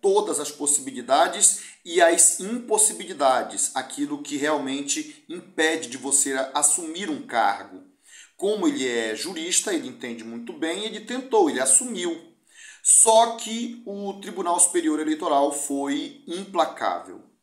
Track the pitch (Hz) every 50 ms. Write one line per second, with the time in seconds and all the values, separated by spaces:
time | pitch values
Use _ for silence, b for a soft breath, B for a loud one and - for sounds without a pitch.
0 | - 202 190 208 196 165 151 147 147 143 - - 147 139 - - 131 135 127 123
1 | 117 120 135 147 - - - 208 202 - - B B B B B B 175 165 180
2 | 175 165 170 175 - - - - 180 196 233 247 240 - 214 - - - - 330
3 | - - 381 269 285 135 - - - - - - - - - 131 - - - -
4 | 147 147 147 143 147 143 143 139 139 151 156 143 135 131 135 143 143 139 - 160
5 | 147 - - - _ _ 160 180 180 - _ - 156 160 165 160 160 120 123 131
6 | 120 139 131 - - 139 135 131 135 135 135 143 147 - - - 175 156 160 175
7 | 208 175 151 123 - - - 117 110 98 98 - 98 - 92 92 - _ _ B
8 | B B B B B B B _ - 196 214 208 180 156 139 127 131 127 120 117
9 | 113 110 107 107 - 165 190 160 160 175 175 - - 214 196 156 131 127 120 -
10 | - 123 120 117 113 117 117 117 117 - 180 151 143 165 170 196 214 220 196 208
11 | 202 - 240 262 262 - - 220 185 302 - 170 165 165 - - 247 247 226 185
12 | 175 175 165 - - - _ _ _ B B B B B B B B - - -
13 | - 226 220 220 233 233 226 - - 220 226 226 233 233 - - - - 202 202
14 | 202 196 196 196 202 202 190 185 190 175 175 180 175 - - 180 165 156 151 151
15 | 156 156 156 151 180 170 147 139 139 147 143 - - - 143 139 139 139 139 147
16 | - - - - _ - 165 185 196 190 - 170 160 - - - 120 101 87 87
17 | - - 90 - - _ _ _